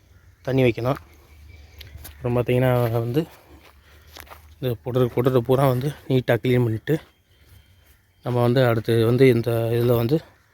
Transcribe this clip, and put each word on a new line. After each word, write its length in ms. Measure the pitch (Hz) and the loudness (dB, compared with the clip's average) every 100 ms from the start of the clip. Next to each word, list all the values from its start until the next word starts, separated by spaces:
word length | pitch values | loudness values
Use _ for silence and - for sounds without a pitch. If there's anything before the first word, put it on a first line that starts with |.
| _ _ _ _ | _ _ _ _
தண்ணி 220 | - 131 | -4 0
வைக்கணும். 340 | 127 113 120 143 - - _ - - - - - - - - - | 2 0 -4 -6 -10 -20 _ -20 -20 -20 -20 -20 -20 -20 -20 -12
அப்புறம் 220 | 123 120 | -4 -2
பார்த்தீங்கன்னா 540 | 117 123 127 123 120 | 0 2 2 2 0
வந்து, 360 | 117 117 131 170 - - - - _ _ - - - - - - - | -2 -4 -4 -6 -10 -20 -20 -20 _ _ -20 -20 -20 -20 -20 -20 -10
இந்த 160 | 131 113 | -8 -6
கொட்டரை, 260 | - 123 123 | -4 -2 0
கொட்டரை 320 | - 127 127 | 0 0 0
பூரா 260 | 117 131 139 | 2 2 2
வந்து 260 | 123 143 - - | 0 -4 -8 -2
நீட்டா 240 | 131 127 | -2 0
கிளீன் 320 | 120 131 123 | 0 0 0
பண்ணிட்டு, 360 | 120 110 - 156 - _ _ _ _ - _ _ _ _ _ _ | 0 -2 -4 -6 -6 _ _ _ _ -20 _ _ _ _ _ _
நம்ம 180 | 131 120 | -6 0
வந்து 240 | 120 127 123 | 2 2 2
அடுத்து 400 | 113 110 117 113 | 0 0 0 2
வந்து 240 | 123 135 | 4 4
இந்த 220 | 117 117 | 4 0
இதுல 440 | 117 117 117 120 117 | -2 -2 0 0 0
வந்து 260 | 117 156 - _ _ | 0 -2 -4 _ _